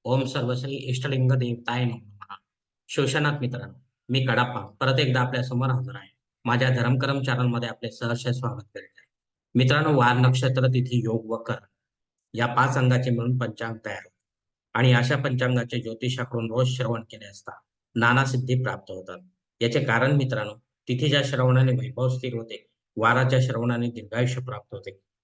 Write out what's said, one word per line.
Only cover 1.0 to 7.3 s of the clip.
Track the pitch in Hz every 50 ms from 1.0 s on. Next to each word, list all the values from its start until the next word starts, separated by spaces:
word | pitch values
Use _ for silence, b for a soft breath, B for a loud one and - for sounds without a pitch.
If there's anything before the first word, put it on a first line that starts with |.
| - 139 135 131 131 127 135
देवताय | 123 123 120 117 117 - - 120 123 123
नमः. | 117 110 101 - - - - - - 101 - _ _ _ _ _ _ _ _ _ -
शोषणात | - - 139 135 - 165 147 147 139 143
मित्रांनो, | 127 123 123 - - - - - _ _ _ _ _ -
मी | 123 135 127
कडाप्पा | 131 117 117 123 - - 107
परत | - - - _ 135 135 131 151
एकदा | 147 127 127 131
आपल्या | 123 127 131 123 117
समोर | - 123 120 131 131
हजर | 127 127 - - 101
आहे. | 98 - - _ _ _ _ _ _ -
माझ्या | 113 120 120 131 127
धर्मकरम | 127 120 117 120 123 127 139 135 139 139 131
चॅनलमध्ये | 135